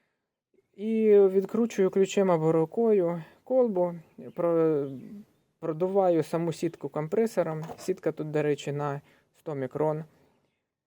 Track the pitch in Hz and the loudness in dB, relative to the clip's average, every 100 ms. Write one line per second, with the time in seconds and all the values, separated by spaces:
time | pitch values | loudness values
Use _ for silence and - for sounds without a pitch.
0 | _ _ _ _ _ _ _ - 214 226 | _ _ _ _ _ _ _ -10 -4 2
1 | 220 202 196 190 190 220 233 - 190 196 | 6 8 8 4 0 0 0 2 2 2
2 | 190 - 190 170 156 160 160 - 233 208 | 2 2 2 4 2 2 0 0 2 2
3 | 170 170 160 _ - 262 240 185 180 170 | 2 -2 -8 _ -2 0 2 0 -2 -4
4 | - - - - 170 165 160 151 139 131 | -14 -20 -14 -4 0 2 2 0 -2 -8
5 | - 101 - _ _ _ 165 156 185 196 | -14 -18 -20 _ _ _ -8 -4 0 2
6 | 185 170 151 165 170 156 165 - 143 156 | 4 2 0 -2 -4 -4 -6 -6 -8 -8
7 | 156 - 226 196 165 156 160 - - 185 | -4 -2 0 -2 -4 -6 -10 -10 -8 -4
8 | 165 156 156 151 147 143 - 143 143 143 | -4 -6 -4 -2 -2 -2 -4 -6 -6 -8
9 | - _ _ _ - 143 127 147 156 156 | -12 _ _ _ -10 -8 -6 -2 -2 -2
10 | 160 _ _ _ _ _ _ _ | -8 _ _ _ _ _ _ _